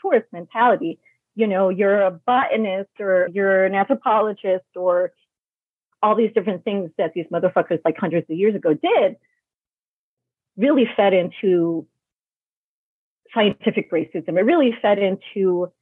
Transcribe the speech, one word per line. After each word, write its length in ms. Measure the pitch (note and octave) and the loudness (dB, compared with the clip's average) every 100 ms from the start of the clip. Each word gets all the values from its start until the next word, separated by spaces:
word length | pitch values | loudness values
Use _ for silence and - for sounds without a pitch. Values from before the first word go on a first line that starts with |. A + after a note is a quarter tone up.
tourist 260 | G4 C4 - | -2 -2 -2
mentality. 680 | F3 F3 A3+ A#3+ G#3 E3 E3 _ _ _ - | -14 -10 0 2 2 -2 -10 _ _ _ -4
You 120 | A3 | -2
know, 220 | F#3 F#3+ | 0 0
you're 320 | F#3 G3+ G#3 | 0 0 2
a 100 | G3 | 0
botanist 800 | F3 - B3 C4+ A3 G#3+ F#3+ G3+ - | -2 -2 0 0 -2 -4 -6 -8 -8
or 300 | G3+ F#3 F3+ | 0 0 0
you're 320 | F3+ G3 F#3+ F#3+ | 0 2 2 2
an 100 | G3 | 0
anthropologist 880 | G3 C#4 B3+ G#3+ G#3+ G#3 G3 F#3 - F3+ | -2 -2 0 0 0 -4 -4 -4 -4 -4
or 360 | F3+ F3 F3+ _ _ _ _ _ _ _ _ - | 0 0 -2 _ _ _ _ _ _ _ _ -4
all 140 | G#3+ G#3+ | 0 2
these 160 | A3 | 2
different 300 | A3 F#3+ F3+ A3 | 0 -4 -6 -4
things 260 | G3+ E3+ - | -6 -6 -6
that 160 | E3+ | -6
these 120 | F3+ E3 | -6 -6
motherfuckers, 480 | E3+ F3+ F3+ E3 E3 E3 | -2 -2 0 -2 -2 -4
like, 120 | D#3 | -4
hundreds 320 | F3 E3 - | -2 -4 -4
of 60 | D#3+ | -2
years 160 | G3+ G3+ | 0 0
ago 180 | E3 | -2
did, 420 | D3+ F4 G#4+ G#3 A#3 _ _ _ _ _ _ _ _ _ _ _ _ _ - | 0 0 2 0 -4 _ _ _ _ _ _ _ _ _ _ _ _ _ -2
really 260 | B3 D4 A#3 - | 2 2 0 2
fed 160 | G3+ | 2
into 720 | F#3+ F3 - G3 F3+ E3+ E3 D#3 _ _ _ _ _ _ _ _ _ _ _ _ _ _ | 2 0 -4 0 2 0 -4 -8 _ _ _ _ _ _ _ _ _ _ _ _ _ _
scientific 580 | A#3+ G#3+ G3+ A3+ G#3 - | 0 0 0 -2 -2 -2
racism. 460 | E3 D#3+ F3 D#3 E3+ | -4 -4 -8 -4 0
It 40 | |
really 320 | A3 E4+ C4 A3+ | 2 4 2 2
fed 180 | G#3+ G3+ | 0 2
into 720 | G3 G3 - G#3 F#3+ F3+ F3+ _ | 0 -2 -8 -2 0 0 -4 _